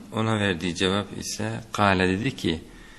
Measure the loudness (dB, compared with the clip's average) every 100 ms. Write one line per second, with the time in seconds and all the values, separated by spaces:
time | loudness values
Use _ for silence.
0 | -8 -2 0 2 0 0 -2 0 2 2
1 | -2 -8 -8 -6 -6 -8 -8 4 4 6
2 | 4 2 -2 -2 -2 -2 -6 -20 -20